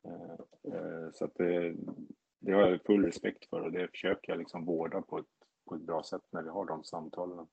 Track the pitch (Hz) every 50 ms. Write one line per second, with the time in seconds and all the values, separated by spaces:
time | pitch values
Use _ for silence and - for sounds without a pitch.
0 | _ 87 85 85 85 85 85 85 - _ - _ _ - - 87 82 82 82 82
1 | 82 80 78 - - - _ - 90 87 87 87 87 85 82 73 71 - - -
2 | - - - _ _ _ _ _ - - 95 101 104 92 90 85 - - 104 101
3 | 95 85 82 - - - - - - _ - - 90 85 80 90 90 85 _ -
4 | - 90 92 - - - 90 85 85 - - 90 82 85 87 80 82 80 80 82
5 | 80 - - 78 78 _ _ _ _ _ _ _ _ - 92 80 82 80 85 80
6 | 76 - - 90 _ _ - 90 80 80 80 98 98 80 82 82 80 - - 85
7 | 80 78 - - 90 87 90 87 80 80